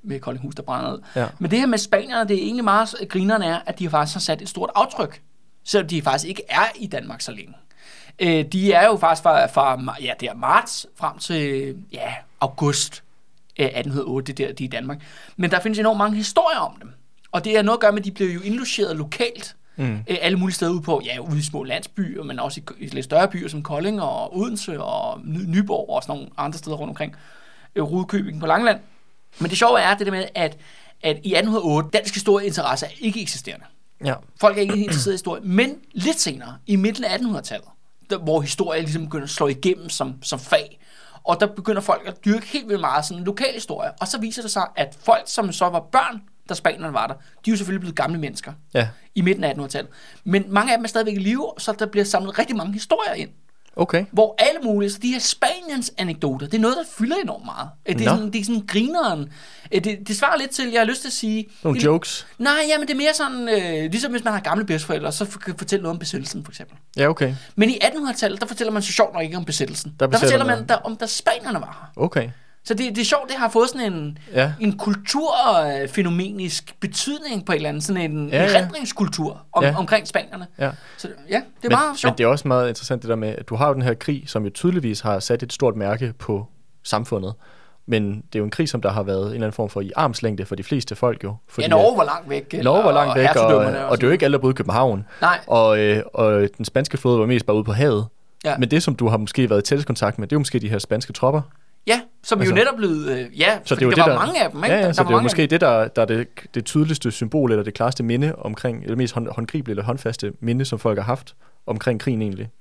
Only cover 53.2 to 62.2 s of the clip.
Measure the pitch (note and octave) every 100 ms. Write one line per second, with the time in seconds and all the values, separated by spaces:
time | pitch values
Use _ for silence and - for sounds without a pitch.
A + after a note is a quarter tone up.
53.2 | - - - - - - E3+ E3 G3 -
54.2 | G#3+ A3 B3 D#4+ B3 G#3 G3+ G3+ B3 B3+
55.2 | - - - F4+ F4 C#4 A#3 - F#3 D3+
56.2 | D3 C3 C#3+ A3 A3 C#4 E4 - A3+ F4+
57.2 | C#4+ - - - D3 - - F3+ G#3+ A3
58.2 | G#3+ A3 G3+ A#3 G3+ G3 A#3+ E4+ D4+ D3+
59.2 | D3 - - - - F#3 F#3+ G3+ G3+ G#3
60.2 | C#4 D#4+ C4+ C4+ B3+ A#3 A3+ B3+ C4 -
61.2 | A3 G#3+ G#3 - E3 C3 C#3+ D#3+ - -